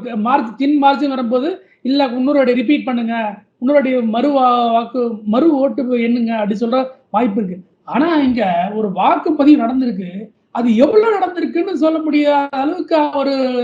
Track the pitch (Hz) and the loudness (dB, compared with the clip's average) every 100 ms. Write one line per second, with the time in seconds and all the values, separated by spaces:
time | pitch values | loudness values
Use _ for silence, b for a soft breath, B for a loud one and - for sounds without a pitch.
0 | 233 220 226 285 233 - 277 294 277 269 | -6 -4 0 0 -2 -2 0 4 4 2
1 | 285 262 233 247 302 381 b b 247 277 | 0 -2 -2 -2 -2 -6 b b -2 0
2 | 269 247 262 285 247 247 247 294 254 240 | 0 0 0 2 2 2 0 0 0 -4
3 | 226 233 214 202 _ _ 247 294 262 254 | -2 -4 -6 -8 _ _ 0 2 2 0
4 | 226 226 285 277 247 240 233 226 233 254 | 0 0 0 2 2 2 2 0 -2 -4
5 | 233 214 208 226 330 277 277 220 254 247 | -4 -4 -2 2 2 2 0 -2 -2 -2
6 | 233 247 226 226 202 202 233 262 262 - | 0 0 -2 -2 -2 -2 -2 -2 -2 -10
7 | _ 202 247 208 185 180 - _ - 196 | _ -2 0 -2 -6 -8 -16 _ -6 -2
8 | 330 311 262 233 196 170 196 214 208 180 | 0 2 0 0 0 0 -2 -4 -4 0
9 | 240 359 349 302 285 269 233 262 247 196 | 0 0 0 2 4 4 2 -2 -2 -4
10 | 180 190 220 _ _ 233 240 220 311 427 | -8 -12 -14 _ _ -2 2 4 4 4
11 | 453 403 359 349 254 339 381 311 311 320 | 4 2 -2 -2 -4 -2 -4 0 0 0
12 | 311 294 294 285 277 269 285 359 - 320 | 0 0 2 2 0 -2 -4 -4 0 0
13 | 294 277 269 269 254 247 | 0 0 0 0 0 -2